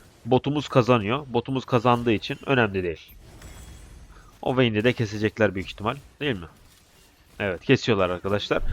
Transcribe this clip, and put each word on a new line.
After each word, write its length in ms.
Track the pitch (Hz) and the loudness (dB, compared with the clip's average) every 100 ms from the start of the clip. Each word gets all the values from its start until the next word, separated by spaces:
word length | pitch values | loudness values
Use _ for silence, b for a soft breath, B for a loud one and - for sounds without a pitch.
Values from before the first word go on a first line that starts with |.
| b _ | b _
botumuz 440 | 120 123 139 147 - | 0 0 2 -4 0
kazanıyor. 580 | 135 113 120 98 135 139 | 2 4 2 2 -4 -2
Botumuz 360 | 120 117 131 | -4 -2 -4
kazandığı 480 | - 123 120 120 120 | -2 0 2 2 2
için 260 | 101 - - - | 0 -2 -8 0
önemli 360 | 131 107 95 | 2 2 0
değil. 320 | 90 78 - - - - - - - - - - - b b - | -4 -6 -12 -20 -20 -20 -20 -20 -20 -20 -20 -20 -20 b b -8
O 140 | - 127 | -2 2
Vayne'i 280 | 120 107 | 2 2
de 80 | 117 | 2
kesecekler 640 | 120 110 107 104 - 107 | 0 -2 -2 -2 2 0
büyük 160 | 92 85 | 0 -8
ihtimal, 260 | - 104 143 - - | -6 -6 -6 -10 -6
değil 180 | 147 101 | -4 -4
mi? 80 | 82 - - _ _ _ _ _ _ - | -8 -18 -20 _ _ _ _ _ _ -6
Evet, 200 | 101 87 | -4 -2
kesiyorlar 500 | - 131 - 101 90 | 2 2 2 0 0
arkadaşlar. 520 | 90 98 104 - 160 - | -2 -2 -2 -2 -2 6